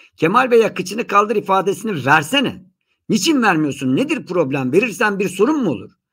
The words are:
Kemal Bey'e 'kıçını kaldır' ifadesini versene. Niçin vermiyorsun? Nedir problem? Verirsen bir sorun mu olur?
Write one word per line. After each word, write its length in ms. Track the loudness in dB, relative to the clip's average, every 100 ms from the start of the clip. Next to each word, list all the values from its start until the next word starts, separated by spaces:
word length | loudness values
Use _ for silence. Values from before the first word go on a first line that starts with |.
| _ _
Kemal 340 | 0 2 4
Bey'e 220 | 4 2
'kıçını 340 | -2 -6 -6 0
kaldır' 280 | 0 2 -2
ifadesini 680 | 0 0 0 -4 -4 -4 2
versene. 600 | 2 2 0 -2 -4 -16 _ _ _ -2
Niçin 320 | 0 2 2
vermiyorsun? 540 | 2 2 0 -2 0 0
Nedir 300 | 0 -4 -4
problem? 460 | -2 0 -2 0
Verirsen 480 | 0 0 0 -2 0
bir 100 | -4
sorun 340 | 0 0 2
mu 60 | -2
olur? 220 | -4 -10 _ _